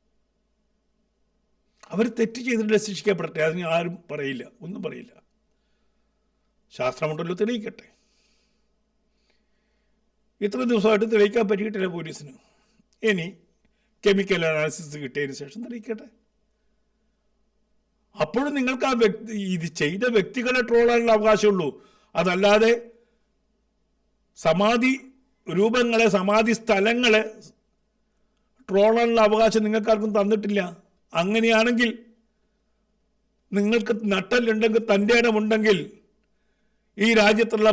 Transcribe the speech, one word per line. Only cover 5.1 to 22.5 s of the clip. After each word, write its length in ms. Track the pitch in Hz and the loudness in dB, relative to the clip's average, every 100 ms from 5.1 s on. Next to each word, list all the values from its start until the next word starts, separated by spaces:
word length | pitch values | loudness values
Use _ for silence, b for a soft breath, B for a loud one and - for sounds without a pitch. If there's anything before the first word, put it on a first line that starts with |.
| _ _ _ _ _ _ _ _ _ _ _ _ _ _ _ _ - | _ _ _ _ _ _ _ _ _ _ _ _ _ _ _ _ -6
ശാസ്ത്രമുണ്ടല്ലോ, 580 | 127 - 156 156 170 180 | -6 -4 -6 -6 -8 -4
തെളിയിക്കട്ടെ. 460 | 214 240 214 - - _ _ _ _ _ _ _ _ _ _ _ _ _ _ _ _ _ _ _ _ _ _ _ _ - 202 | -4 -4 -8 -16 -20 _ _ _ _ _ _ _ _ _ _ _ _ _ _ _ _ _ _ _ _ _ _ _ _ -6 -4
ഇത്ര 120 | 202 240 | -2 0
ദിവസമായിട്ട് 360 | 226 214 214 220 | 2 4 2 2
തെളിയിക്കാൻ 320 | 220 202 233 208 | 2 2 2 -2
പറ്റിയിട്ടില്ല 380 | 202 220 202 185 170 | -2 -4 -4 -6 -6
പോലീസിന്. 360 | 156 143 147 - _ _ _ _ _ - 220 | -12 -14 -18 -20 _ _ _ _ _ -6 -2
ഇനി 160 | 190 170 - _ _ _ _ _ _ | -2 -4 -12 _ _ _ _ _ _
കെമിക്കൽ 400 | 202 196 196 180 165 | 0 0 0 -2 0
അനാലിസിസ് 500 | 156 156 151 151 147 | -2 -2 -6 -14 -12
കിട്ടിയതിന് 340 | 135 - 139 135 | -10 -6 -8 -8
ശേഷം 200 | 143 220 240 | -14 -14 -14
തെളിയിക്കട്ടെ. 420 | 240 220 220 269 _ _ _ _ _ _ _ _ _ _ _ _ _ _ _ _ _ _ _ _ - | -14 -12 -12 -12 _ _ _ _ _ _ _ _ _ _ _ _ _ _ _ _ _ _ _ _ -8
അപ്പോഴും 280 | 156 233 285 277 | -4 -4 -4 -4
നിങ്ങൾക്ക് 280 | 254 254 269 | -4 -2 -2
ആ 20 | 240 | 2
വ്യക്തി, 340 | 214 - 233 214 190 180 | 0 0 -10 -8 -6 -4
ഇത് 120 | 165 - | -6 -4
ചെയ്ത 240 | 151 190 247 220 | -4 -2 0 0
വ്യക്തികളെ 460 | - 254 240 254 233 | 0 -4 -2 -2 2
ട്രോളാനുള്ള 440 | 233 233 240 233 220 | 2 4 2 2 2
അവകാശമുള്ളൂ, 500 | 214 208 208 196 147 - b b b - | 4 4 4 2 -2 -8 b b b -2
അതല്ലാതെ 520 | 180 185 202 | 0 2 4